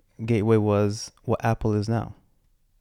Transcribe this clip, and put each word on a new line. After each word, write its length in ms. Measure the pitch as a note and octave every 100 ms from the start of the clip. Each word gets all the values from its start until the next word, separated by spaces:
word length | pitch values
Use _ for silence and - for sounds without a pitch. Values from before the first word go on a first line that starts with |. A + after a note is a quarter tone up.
| _ -
Gateway 320 | A2 A#2 A2 A2
was 560 | G#2 G2+ G#2 G#2+ - -
what 200 | - A2
Apple 300 | A#2 A2+ A2+
is 160 | G#2 G2+
now. 240 | A2+ - - _ _ _ _ _ _